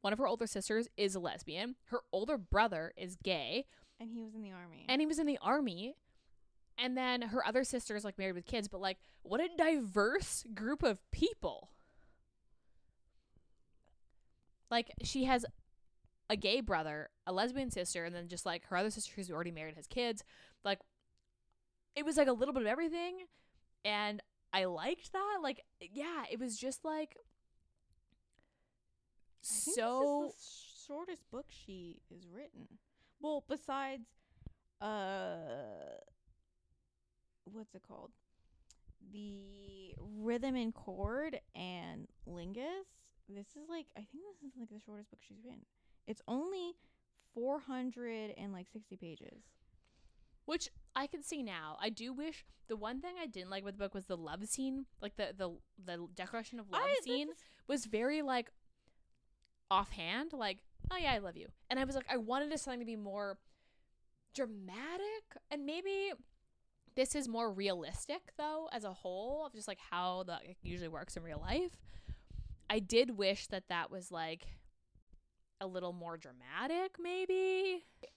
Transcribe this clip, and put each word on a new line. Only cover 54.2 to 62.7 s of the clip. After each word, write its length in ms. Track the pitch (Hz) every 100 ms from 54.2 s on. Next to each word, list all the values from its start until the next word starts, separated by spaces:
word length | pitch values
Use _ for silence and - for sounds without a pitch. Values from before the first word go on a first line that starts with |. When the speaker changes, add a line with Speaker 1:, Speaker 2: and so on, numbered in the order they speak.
| 160 170 208
Speaker 1:
scene. 400 | - 269 269 262 -
Like, 160 | 208 -
the, 200 | 185 190
the, 140 | 185 170 - - 180
the 220 | 170 175 180
declaration 440 | 185 233 220 240
of 120 | 202
love 100 | 320
Speaker 2:
I, 160 | 554 554
Speaker 1:
scene 240 | 254 262 302
Speaker 2:
that's 160 | - - - -
Speaker 1:
was 180 | 277 220
very, 380 | 214 247 311
like, 280 | 285 247 233 - - _ _ _ _ _ _ _ _ _ -
offhand. 640 | 190 196 - 165 220 320
Like, 300 | 277 214 190 - - -
"Oh 60 | 370
yeah, 160 | 302
I 60 | 233
love 180 | 190 170
you." 100 | - - -
And 100 | 254
I 60 | 269
was 100 | 269
like, 120 | 254
I 80 | 262
wanted 420 | 220 262 294 302
something 220 | 277